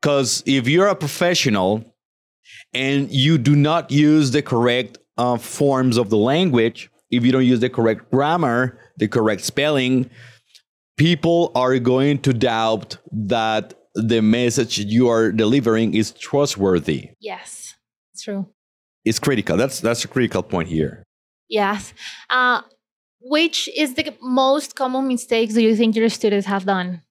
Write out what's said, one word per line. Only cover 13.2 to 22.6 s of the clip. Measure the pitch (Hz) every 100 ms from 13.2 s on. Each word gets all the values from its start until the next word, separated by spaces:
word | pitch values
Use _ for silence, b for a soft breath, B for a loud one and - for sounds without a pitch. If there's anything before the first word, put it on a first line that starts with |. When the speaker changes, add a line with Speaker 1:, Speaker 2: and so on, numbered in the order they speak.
| 104 117 113 110 98 - _
Speaker 1:
the | - 113 113
message | 107 117 123 117 117 -
you | 104 110 123
are | 113 113
delivering | 107 107 135 117 110 113
is | 92 107
trustworthy. | - - 139 143 - 98 90 - - - _
Speaker 2:
Yes, | - 90 - - - - _ _ _ -
true. | - 202 190 _ _ _ _ _
Speaker 1:
It's | - 110
critical. | - 127 - 82
That's, | 131 -
that's | - 117
a | -
critical | - 120 95
point | - 92 82
here. | 82 76 - - _ _ _ _
Speaker 2:
Yes. | 214 202 208 196 - B B B
Uh, | 254 247 247